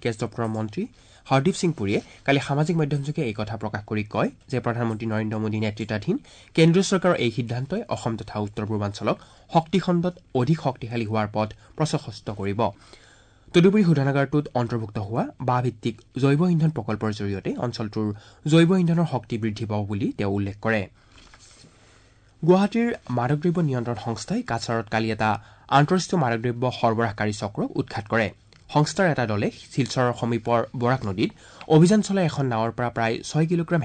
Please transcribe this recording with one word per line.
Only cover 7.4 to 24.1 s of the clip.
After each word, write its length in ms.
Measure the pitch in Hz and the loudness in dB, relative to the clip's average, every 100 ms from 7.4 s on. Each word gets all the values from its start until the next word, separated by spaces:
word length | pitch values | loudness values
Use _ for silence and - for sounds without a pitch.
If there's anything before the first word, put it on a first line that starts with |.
| 117 120 135 202 - | -4 -6 -4 -6 -6
অসম 180 | 113 123 110 | -6 -4 -6
তথা 160 | 107 107 104 | -6 -6 -6
উত্তৰ 180 | 110 104 | -6 -4
পূৰ্বাঞ্চলক 480 | 107 101 98 107 - - - - | -2 -4 -2 -2 -4 -6 -20 -2
শক্তি 240 | 165 160 196 | 0 2 0
খণ্ডত 300 | 175 175 175 - - 131 | 2 0 0 -6 -6 -2
অধিক 180 | 123 160 143 | 0 0 -2
শক্তিশালী 400 | - 113 120 107 | -4 -6 -4 -2
হোৱাৰ 180 | 110 104 | -2 -2
পথ 140 | 107 107 - - - | -2 -4 -6 -14 -4
প্ৰশস্ত 500 | 151 151 - 104 - 104 | -2 -2 -6 -12 -10 -6
কৰিব। 220 | 98 101 107 - - - - - _ _ - | -4 -2 -2 -4 -16 -20 -20 -20 _ _ 0
তদুপৰি 280 | 175 180 208 175 | 4 6 6 4
শোধনাগাৰটোত 560 | 147 135 139 135 147 147 123 | 4 2 2 2 0 -2 -2
অন্তৰ্ভুক্ত 360 | 117 120 110 107 101 | -2 -2 -4 -6 -4
হোৱা 160 | 117 277 - 123 | -4 -4 -4 -2
বাঁহভিত্তিক 460 | 123 123 - 120 110 - 131 | 0 0 -2 -6 -6 -10 0
জৈৱ 200 | 139 143 180 | 2 4 4
ইন্ধন 160 | 170 156 156 | 4 2 0
প্ৰকল্পৰ 340 | 107 107 107 107 | -4 -2 -2 -2
জৰিয়তে 320 | 101 95 117 262 | -4 -4 -4 -4
অঞ্চলটোৰ 440 | 120 - 107 110 107 104 - - 151 | -4 -4 -6 -4 -4 -4 -12 -10 2
জৈৱ 180 | 160 165 190 | 4 6 4
ইন্ধনৰ 240 | 170 165 151 | 2 2 0
শক্তি 220 | 127 - 117 | -2 -6 -4
বৃদ্ধি 220 | 110 107 107 | -4 -4 -4
পাব 100 | 104 104 | -4 -4
বুলি 160 | 104 139 - | -4 -4 -4
তেওঁ 140 | 101 101 | -2 -2
উল্লেখ 180 | 98 98 | -4 -4
কৰে। 180 | 110 110 92 - _ - - - - - - _ - _ _ _ _ _ 165 | -2 -2 -2 -10 _ -20 -20 -20 -20 -20 -20 _ -20 _ _ _ _ _ 4
গুৱাহাটীৰ 420 | 185 202 226 233 - - 123 | 6 4 2 0 -2 -4 -2
মাদক 200 | 123 147 | 0 0
দ্ৰব্য 180 | 175 170 156 | 0 0 0
নিয়ন্ত্ৰণ 300 | 127 117 113 | 0 -2 -4
সংস্থাই 340 | 120 | -4